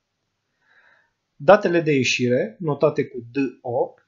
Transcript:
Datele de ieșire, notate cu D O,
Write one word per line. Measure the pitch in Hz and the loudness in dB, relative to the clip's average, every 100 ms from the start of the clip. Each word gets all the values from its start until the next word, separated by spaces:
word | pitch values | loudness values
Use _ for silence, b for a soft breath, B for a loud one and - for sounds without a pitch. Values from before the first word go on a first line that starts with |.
| _ _ _ _ _ _ b b b b b b _ - | _ _ _ _ _ _ b b b b b b _ -2
Datele | 143 202 190 170 | 4 6 4 0
de | 156 | 0
ieșire, | 139 123 - 123 123 214 - | 0 0 -2 0 0 -2 -6
notate | 160 143 151 147 123 | -6 0 0 0 -6
cu | 123 117 | -8 -10
D | 139 131 - | -4 -4 -6
O, | 127 123 180 - | -8 -4 -6 -8